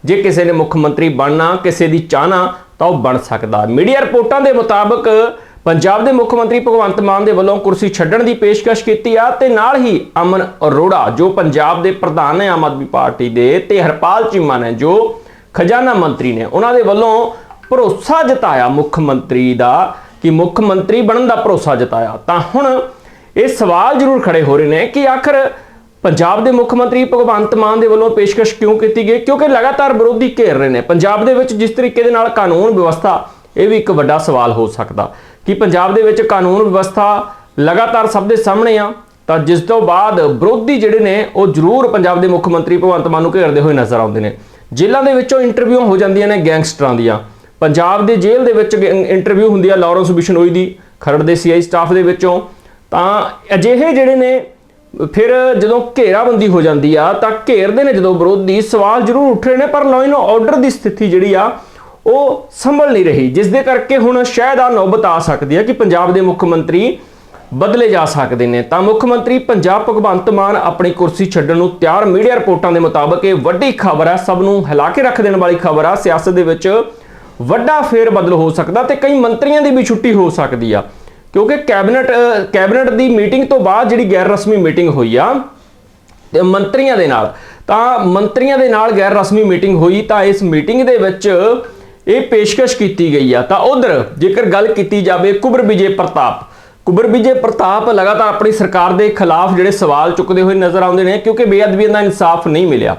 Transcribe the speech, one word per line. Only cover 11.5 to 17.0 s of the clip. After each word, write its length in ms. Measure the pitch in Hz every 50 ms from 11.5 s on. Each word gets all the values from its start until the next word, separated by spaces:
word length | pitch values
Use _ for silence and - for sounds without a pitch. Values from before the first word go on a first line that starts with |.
| 131 151 151 156 175 170
ਦੇ 80 | 170 190
ਪ੍ਰਧਾਨ 460 | 185 190 - 175 151 170 151 143 156
ਨੇ 120 | 185 202 196
ਆਮ 160 | 175 160 156
ਆਦਮੀ 200 | 147 139 135 135
ਪਾਰਟੀ 440 | 131 - 127 127 123 123 - 123 120
ਦੇ, 300 | 113 120 120 127 151 185
ਤੇ 240 | - - 208 190
ਹਰਪਾਲ 420 | 170 156 - - - 175 196 226 226
ਚੀਮਾ 340 | 220 202 190 160 143 135 120
ਨੇ, 140 | 120 117
ਜੋ 480 | 117 113 135 160 185 220 226 220 - - - - - - _ _ -
ਖਜ਼ਾਨਾ 400 | - 175 180 233 247 247 262 233
ਮੰਤਰੀ 380 | 196 165 151 143 - - 127
ਨੇ, 120 | 117 110 113
ਉਹਨਾਂ 300 | - - 175 220 240 247
ਦੇ 80 | 247
ਵੱਲੋਂ 480 | 226 202 202 214